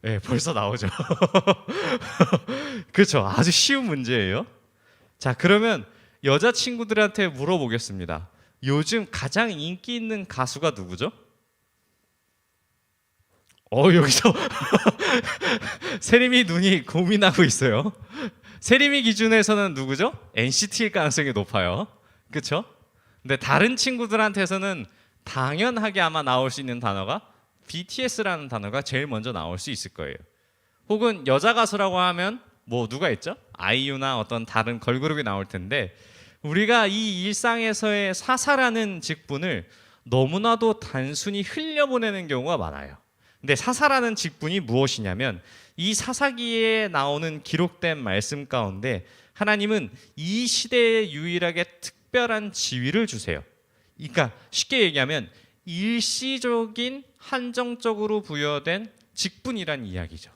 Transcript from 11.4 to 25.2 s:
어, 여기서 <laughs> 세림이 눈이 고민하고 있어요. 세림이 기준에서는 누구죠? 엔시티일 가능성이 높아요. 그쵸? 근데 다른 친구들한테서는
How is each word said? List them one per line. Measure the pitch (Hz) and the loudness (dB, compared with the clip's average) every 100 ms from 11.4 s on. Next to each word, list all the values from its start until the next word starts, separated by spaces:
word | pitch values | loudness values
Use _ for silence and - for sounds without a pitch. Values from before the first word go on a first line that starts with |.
| _ _ _ _ _ _ _ _ _ _ _ _ _ _ _ _ _ _ _ _ _ _ _ | _ _ _ _ _ _ _ _ _ _ _ _ _ _ _ _ _ _ _ _ _ _ _
어, | 120 156 | 6 8
여기서 | 175 143 127 - - - - - - - - 415 | 8 8 6 6 4 -2 -4 2 4 4 2 0
<laughs> | 247 - - - 233 - - - 233 | 0 0 -4 -2 -2 -4 -10 -8 -6
세림이 | - 240 247 247 | 4 6 6 4
눈이 | 208 170 190 185 127 | 4 2 4 2 2
고민하고 | 160 180 208 196 156 | 0 2 6 4 6
있어요. | 165 - 131 110 180 - - 254 254 - - - | 4 6 2 2 0 -6 -16 -10 -10 -10 -20 -14
세림이 | - 254 285 285 | 4 6 8 4
기준에서는 | 226 208 220 220 202 214 196 | 2 4 4 4 6 2 2
누구죠? | 139 135 135 214 - - | -2 -4 0 0 -2 -8
엔시티일 | - 123 131 208 - 220 | -2 0 0 -2 0 -2
가능성이 | 196 151 131 143 | 0 0 0 0
높아요. | 104 98 110 90 95 214 _ _ _ _ | 0 -2 0 0 0 -6 _ _ _ _
그쵸? | 151 - 151 226 _ _ _ _ _ | -8 -4 -4 -4 _ _ _ _ _
근데 | 131 135 | -4 -4
다른 | - 143 220 254 | 2 4 4 2
친구들한테서는 | 262 254 233 220 214 202 185 190 196 180 110 _ _ _ | -2 -2 -2 0 0 0 -2 -2 -4 -6 -10 _ _ _